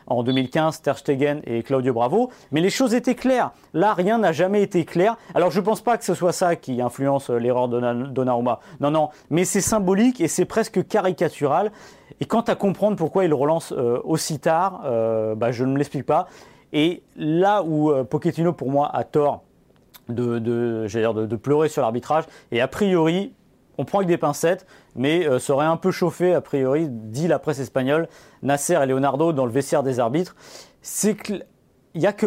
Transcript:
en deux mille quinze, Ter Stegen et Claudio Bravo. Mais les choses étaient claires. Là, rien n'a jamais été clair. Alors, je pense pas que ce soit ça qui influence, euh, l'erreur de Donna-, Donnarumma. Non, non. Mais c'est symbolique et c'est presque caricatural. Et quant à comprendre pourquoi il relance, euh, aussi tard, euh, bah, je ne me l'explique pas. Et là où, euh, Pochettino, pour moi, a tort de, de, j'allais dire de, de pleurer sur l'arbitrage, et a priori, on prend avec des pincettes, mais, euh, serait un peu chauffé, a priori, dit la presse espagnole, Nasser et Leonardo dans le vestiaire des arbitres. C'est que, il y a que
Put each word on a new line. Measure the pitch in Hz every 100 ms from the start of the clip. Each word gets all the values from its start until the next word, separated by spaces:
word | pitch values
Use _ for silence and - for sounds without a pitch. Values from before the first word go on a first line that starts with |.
| -
en | 123
deux | 120
mille | 131 127
quinze, | 165 156 151
Ter | - 131
Stegen | - 139 143 147
et | - 117
Claudio | 110 135 127
Bravo. | 117 120 190 247 - -
Mais | 143
les | 180
choses | - 262
étaient | 233 -
claires. | 240 254 254 151 - -
Là, | 160 202
rien | 185 180 233
n'a | 196
jamais | 151 180 208
été | 196 180 151
clair. | 170 196 226 -
Alors, | 160 175
je | 160
pense | 196 220
pas | - 185
que | -
ce |
soit | 175 175
ça | 160 180 170
qui | - 123
influence, | 123 - 139 139 135
euh, | 120
l'erreur | 117 123 123
de | 120
Donna-, | 123 120 135
Donnarumma. | 127 127 120 120 113 - -
Non, | 143
non. | 156 151 - -
Mais | 151
c'est | 180 208
symbolique | - 220 190 190 240 240
et | 160
c'est | - 175
presque | - 220 196 -
caricatural. | 220 190 180 165 - 147 151 208 208 - - - -
Et |
quant | 143 226
à | 226
comprendre | 196 202 175 208 202
pourquoi | 160 190 185
il |
relance, | 143 143 165 - -
euh, | 120 123
aussi | - 160 - 156
tard, | 175 165 190 180 143
euh, | 117 113 110 110
bah, | 110 117
je | 120
ne | 131
me | 139
l'explique | 143 143 120
pas. | 151 185 - - - _
Et | 151 156 180 - -
là | 156 160 190 208
où, | 165 156 151
euh, | 139
Pochettino, | 127 156 175 156 170
pour | 165 127
moi, | 139 143 127
a |
tort | 120 151 147 127 - _ _ _ _ - -
de, | 120 120 117
de, | 113 117 120 113 110
j'allais | 113
dire | 113
de, | 107 110
de | 110
pleurer | - 147 156
sur | 151
l'arbitrage, | 120 120 - 151 160 - -
et | 117
a | 131
priori, | - 202 180 160 175 202 - _ _ _ -
on |
prend | 135 202
avec | 185
des | 170
pincettes, | 156 143 165 185 - - _
mais, | - 135 165 160
euh, | 127
serait | - 139 156
un | 165
peu | 185
chauffé, | 170 175 - 180
a | 165
priori, | - 143 131 143 165
dit | 117 110 113 170
la | 147
presse | - 139
espagnole, | 123 135 131 151 165 - - -
Nasser | 127 143 - 170
et | 135
Leonardo | 131 139 131 165
dans | 147 123
le |
vestiaire | 117 131 156
des | 135 123
arbitres. | 117 143 180 - - - - _
C'est | - - 208
que, | 208 - 202 - _ _ _ _
il | 165
y | 180
a |
que | 208